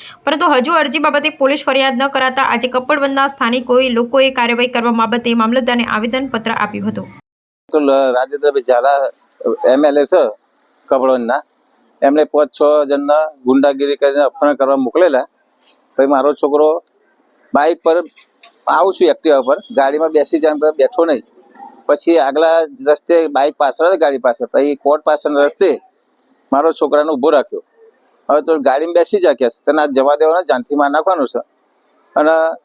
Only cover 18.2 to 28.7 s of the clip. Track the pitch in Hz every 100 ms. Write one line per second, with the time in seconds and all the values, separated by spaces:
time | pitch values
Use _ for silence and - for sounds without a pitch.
18.2 | - _ - _ - 147 190 185 170 -
19.2 | 160 139 123 170 - 175 135 151 160 151
20.2 | 139 160 156 151 151 151 131 - 165 123
21.2 | - _ _ - - - - 147 170 165
22.2 | 139 143 165 165 156 131 139 147 - 170
23.2 | 156 135 147 - 139 - 170 190 151 135
24.2 | 127 120 120 135 143 139 139 151 160 151
25.2 | 151 143 143 - 185 131 _ _ _ _
26.2 | _ _ - 135 160 160 147 147 151 135
27.2 | 151 147 - 92 - _ _ _ _ _
28.2 | - 147 151 160 131